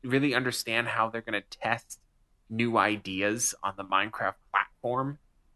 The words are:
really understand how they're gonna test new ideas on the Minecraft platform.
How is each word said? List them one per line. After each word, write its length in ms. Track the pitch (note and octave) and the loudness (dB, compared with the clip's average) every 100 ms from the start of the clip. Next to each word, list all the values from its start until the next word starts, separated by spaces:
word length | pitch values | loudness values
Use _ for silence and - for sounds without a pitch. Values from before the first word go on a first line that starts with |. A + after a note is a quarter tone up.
really 320 | B2+ C3+ D3 | 0 2 4
understand 540 | B2 B2+ - A#2 A2+ A#2 | 2 0 -2 -2 -2 0
how 200 | A#2 A2 | 0 0
they're 120 | A2+ | -2
gonna 220 | A#2 G#2 | -4 -6
test 580 | - - A2 A#2 - - _ _ _ _ - | -6 -6 -2 -2 -6 -20 _ _ _ _ -8
new 260 | A2+ A#2+ A2+ | -2 2 4
ideas 760 | G#2 G#2 F#2+ F#2+ G2+ A2 - - | 4 0 -4 -2 0 2 -2 -2
on 120 | G2 F#2+ | -6 -6
the 80 | |
Minecraft 500 | F#2+ G2 G#2+ - G2 - _ | 0 0 0 -2 -4 -4 _
platform. 680 | G2 - _ B2 B2+ C#3 D3 _ _ _ | 0 0 _ -2 -2 -2 -6 _ _ _